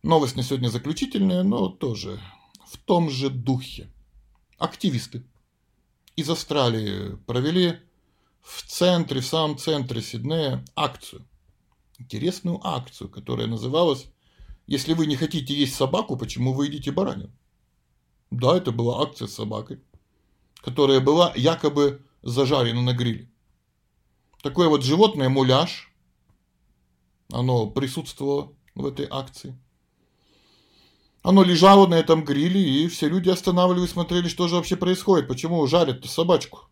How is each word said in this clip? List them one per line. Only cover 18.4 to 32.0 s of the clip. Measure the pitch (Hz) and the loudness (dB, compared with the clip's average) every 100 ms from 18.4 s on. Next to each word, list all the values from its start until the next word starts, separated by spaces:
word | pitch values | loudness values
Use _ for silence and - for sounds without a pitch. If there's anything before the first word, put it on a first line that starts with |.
| 127 180 | 2 2
это | 180 | 0
была | 117 120 - | -2 -2 -2
акция | 147 - 110 | -4 -6 -12
с | |
собакой, | - 110 107 110 131 _ _ _ _ _ _ _ - | -10 -8 -8 -12 -18 _ _ _ _ _ _ _ -14
которая | - 131 139 135 | -8 2 4 6
была | 135 156 175 131 | 4 4 2 2
якобы | 143 165 151 143 143 139 _ _ | 0 2 0 2 0 0 _ _
зажарена | - 120 135 143 120 117 | -4 0 2 2 0 0
на | 123 | -2
гриле. | 123 120 110 - _ _ _ _ _ _ _ _ _ _ _ | 0 -2 -4 -12 _ _ _ _ _ _ _ _ _ _ _
Такое | 143 127 165 | -6 2 4
вот | 147 | 4
животное, | 127 160 214 156 131 | 2 4 4 4 2
муляж – | 135 131 131 170 - - _ _ _ _ _ _ _ _ _ _ _ _ _ _ | 2 4 4 2 -6 -18 _ _ _ _ _ _ _ _ _ _ _ _ _ _
оно | 120 123 123 107 | -4 0 0 0
присутствовало | - 131 147 - - 139 143 147 _ _ - | -4 -4 -6 -10 -8 -4 -4 -6 _ _ -8
в | 139 | -8
этой | 127 139 | -6 -8
акции. | 135 131 - 139 127 _ _ _ _ _ _ _ _ _ _ _ _ _ _ _ _ | -8 -10 -16 -20 -20 _ _ _ _ _ _ _ _ _ _ _ _ _ _ _ _
Оно | - 196 | 4 6
лежало | 180 170 190 196 185 | 8 8 10 10 8
на | |
этом | 170 | 6